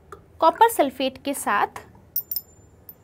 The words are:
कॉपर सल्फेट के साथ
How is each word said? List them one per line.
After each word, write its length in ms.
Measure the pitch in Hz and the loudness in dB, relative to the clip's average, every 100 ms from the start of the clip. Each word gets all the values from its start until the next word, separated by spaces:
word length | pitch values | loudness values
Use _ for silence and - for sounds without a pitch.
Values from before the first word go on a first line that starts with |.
| _ - - - | _ -20 -20 0
कॉपर 300 | 320 339 466 | 2 4 4
सल्फेट 540 | 453 285 - 262 262 277 | 4 0 -2 -4 -4 -8
के 80 | 277 | -6
साथ 500 | 247 208 392 - - - - - - - - _ _ _ - _ | -2 -2 -2 -6 -20 -20 -14 -12 -10 -12 -14 _ _ _ -20 _